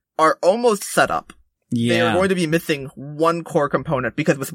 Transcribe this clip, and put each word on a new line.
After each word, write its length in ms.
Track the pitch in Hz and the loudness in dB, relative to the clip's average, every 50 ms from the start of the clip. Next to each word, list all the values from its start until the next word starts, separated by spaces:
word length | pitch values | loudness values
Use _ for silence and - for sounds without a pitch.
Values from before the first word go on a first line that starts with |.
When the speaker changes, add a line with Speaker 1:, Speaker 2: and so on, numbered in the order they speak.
| _ _ _ - | _ _ _ 2
Speaker 1:
are 180 | 156 156 - - - | 2 2 2 4 2
almost 400 | 175 202 240 240 240 208 202 - | 2 2 4 2 0 0 0 -4
set 260 | - - 170 - - | -2 0 2 2 2
up. 240 | 82 - - - - _ _ _ _ _ _ _ 120 | 0 -2 -6 -8 -16 _ _ _ _ _ _ _ -4
Speaker 2:
Yeah. 180 | 117 117 120 117 | -2 0 2 2
Speaker 1:
They 80 | 113 | 2
are 120 | - 113 107 | 2 2 2
going 160 | 180 190 190 | 2 2 2
to 60 | 190 | 0
be 100 | 180 170 151 | 0 0 0
missing 380 | 160 170 - - 156 139 131 143 - | 0 -2 0 -2 -4 -4 -6 -10 -14
one 480 | - 135 147 147 147 160 165 170 170 165 | -16 -16 -14 -4 0 0 0 0 0 -4
core 240 | - - 165 143 143 | -4 -2 0 0 0
component 460 | - 139 127 156 156 127 123 113 - | 0 -4 -2 -2 -4 -2 -2 -4 -4
because 220 | - 151 180 147 135 | -2 0 0 0 0
with 160 | 135 - 151 | -4 -8 -10